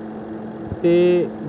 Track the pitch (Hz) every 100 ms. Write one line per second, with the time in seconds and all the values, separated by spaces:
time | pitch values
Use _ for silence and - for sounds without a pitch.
0 | - - - - - - - - 170 175
1 | 180 180 139 -